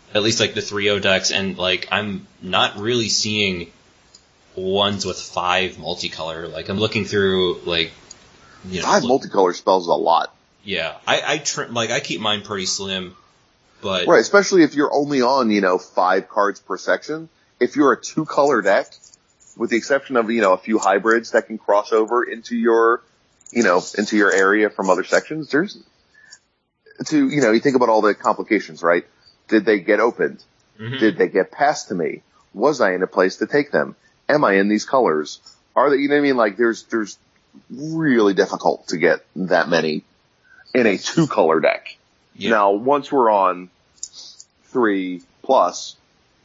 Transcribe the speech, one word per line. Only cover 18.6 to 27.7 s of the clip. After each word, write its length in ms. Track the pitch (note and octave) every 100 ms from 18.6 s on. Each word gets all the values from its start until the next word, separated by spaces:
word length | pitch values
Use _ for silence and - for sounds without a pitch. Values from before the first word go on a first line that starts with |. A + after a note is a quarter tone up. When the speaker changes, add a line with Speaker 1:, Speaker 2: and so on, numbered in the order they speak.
Speaker 2:
deck, 260 | F#2+ - B3 - - _ _ _ _ -
with 140 | A2+
the 80 | A#2
exception 400 | - C3+ - B2
of, 120 | A2
you 120 | A#2
know, 120 | G2+
a 40 | F#2
few 200 | - G#2+
hybrids 540 | G2 G2 G#2+ A#2 A#2
that 160 | A2+ G#2+
can 100 | A2
cross 340 | - G2+ G#2
over 300 | A2+ A2 A#2+
into 320 | - A2+ - A#2+
your, 460 | A#2 A2+ A2+ A#2+ _ _ _ _ -
you 120 | A#2
know, 180 | A2 F2+ - -
into 180 | G#2 G#2+
your 140 | G2+
area 380 | F2+ F#2+ G#2+ G#2
from 200 | - G2
other 140 | F2+ F2+
sections, 440 | F#2 - D#3 C#3+
there's, 300 | C#3 G3+ - _ _ _ _ _ - _ _ _ _ _ - B2
to, 240 | D3+ C3+
you 120 | D3
know, 100 | A#2+
you 60 | A2+
think 140 | C#3+